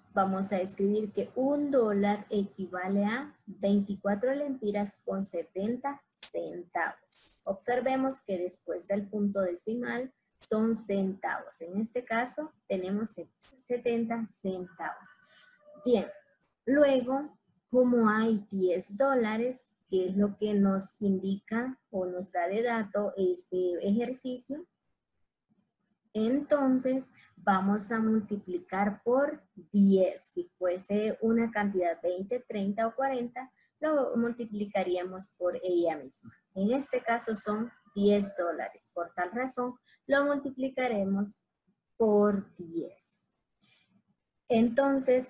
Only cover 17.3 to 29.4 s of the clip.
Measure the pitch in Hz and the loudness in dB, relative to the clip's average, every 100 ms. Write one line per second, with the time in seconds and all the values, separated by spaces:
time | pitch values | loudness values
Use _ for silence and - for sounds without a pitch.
17.3 | - _ _ _ 254 247 240 220 214 226 | -12 _ _ _ 4 6 6 4 4 2
18.3 | 214 - 190 185 175 - 202 269 254 214 | 0 -2 0 0 0 -2 0 2 2 2
19.3 | 220 247 254 - _ _ 190 185 190 202 | 0 -2 -4 -14 _ _ -2 0 2 0
20.3 | - 214 208 196 190 196 - 202 185 196 | 0 0 4 4 2 -4 -2 0 0 0
21.3 | 196 - 226 254 254 _ 196 180 180 185 | -4 -4 -4 -4 -8 _ -4 -4 -6 -6
22.3 | 180 175 202 240 226 208 208 208 196 185 | -4 -2 0 0 -2 -2 -2 -2 0 0
23.3 | 180 - 185 180 170 196 214 240 254 254 | 0 -4 -2 -2 0 0 0 0 -4 -8
24.3 | 247 - 294 - _ _ _ _ _ _ | -8 -8 -12 -12 _ _ _ _ _ _
25.3 | _ _ _ _ _ _ _ _ 214 220 | _ _ _ _ _ _ _ _ -2 0
26.3 | 277 294 294 269 254 262 262 - - - | 0 2 2 4 2 2 -2 -4 -16 -20
27.3 | - - 190 196 208 - 226 220 220 202 | -4 2 2 2 0 0 0 2 2 0
28.3 | 202 - 175 - 190 208 208 233 254 294 | -6 -4 -8 -4 -2 0 -2 0 2 2
29.3 | 302 | -2